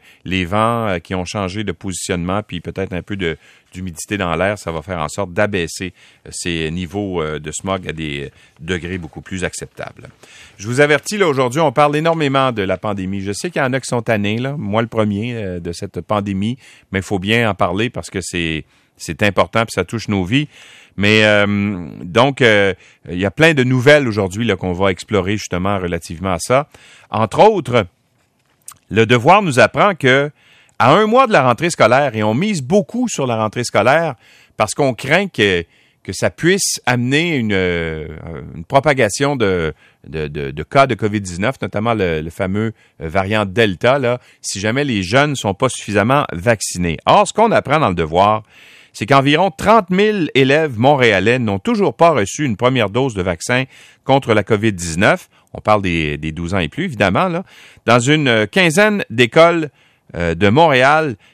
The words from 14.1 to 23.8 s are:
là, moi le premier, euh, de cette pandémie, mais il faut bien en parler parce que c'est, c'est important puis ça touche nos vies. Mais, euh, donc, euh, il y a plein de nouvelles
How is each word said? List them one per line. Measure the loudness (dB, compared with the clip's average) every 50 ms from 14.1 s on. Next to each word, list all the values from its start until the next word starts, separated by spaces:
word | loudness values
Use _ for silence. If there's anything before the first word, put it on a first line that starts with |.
| -2 0 0 -2 -2 -4
là, | -4 -6 -6 -6
moi | -6 -2 -2 -2
le | -2 -2
premier, | -2 -2 -2 0 -2 -4 -4 -6 -6
euh, | -8 -8 -8 -8 -8
de | -8 -10
cette | -10 -10 -12 -10 -10 -12
pandémie, | -6 -4 -4 -2 -2 -2 -4 -4 -4 -4 -6 -8 -12 -20 -20 -20 _ _
mais | -6 -6
il | -4
faut | -4 -4 -4
bien | -2 0 0 2 2 0
en | 0
parler | 0 -2 -2 0 -2 -4 -4
parce | -6 -10 -12 -10
que | -10 -10
c'est, | -8 -6 -6 -4 -4 -4 -4 -6 -8 _ _ _ _ _ _
c'est | _ -12 -10 -4 0
important | 0 2 2 2 0 0 0 0 -2
puis | 0 -2
ça | -4 -4
touche | -4 -6 -8 -6 -4
nos | -2 -2 -2
vies. | 0 -2 -2 -2 -4 _ -18 -20 -20 -20 -20 -20 _ _ 0
Mais, | 2 4 4 6 6
euh, | 6 4 4 2 2 0 -2 -2 -2 -4 -6 -10 -12 -14 -14
donc, | -14 -2 2 2 2 2 2 4
euh, | 4 4 6 4 4 2 0 -4 _ -20 _ _ -14 -10
il | -6 -4
y | -2
a | -2
plein | 0 2 2 4 4
de | 4 2
nouvelles | 2 2 4